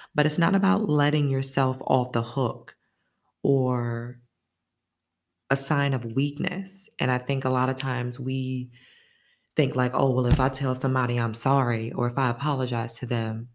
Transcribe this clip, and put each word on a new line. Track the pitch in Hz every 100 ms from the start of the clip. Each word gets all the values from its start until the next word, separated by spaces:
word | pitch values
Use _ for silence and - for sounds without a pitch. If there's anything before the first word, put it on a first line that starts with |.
| -
But | - 147
it's | 151
not | 170
about | 190 190 185 -
letting | 151 147 151 143
yourself | 135 135 - 131 131
off | - 131 123
the | 120
hook | 117 - 120 - - - _ _ _ _ _ _
or | 151 135 127 123 120 117 120 120 _ _ _ _ _ _ _ _ _ _ _ _ -
a | 139
sign | - 143 143
of | 135 117
weakness. | 113 143 143 - 165 190 - - -
And | 131
I | 123
think | - 139
a | 131
lot | 127 127
of | 127
times | 135 123 123 120
we | 127 131 131 127 123 - - - _ _ _ _ _ -
think | 135
like, | 131 127
"Oh, | 127 139
well, | 123 123
if | 127
I | 135
tell | 139 135
somebody | 127 135 131 123 120
I'm | 117
sorry, | 110 135 139 123 117 113
or | - 120
if | 120
I | 131
apologize | 123 147 135 127 120 117
to | - 117
them, | 120 113 110 120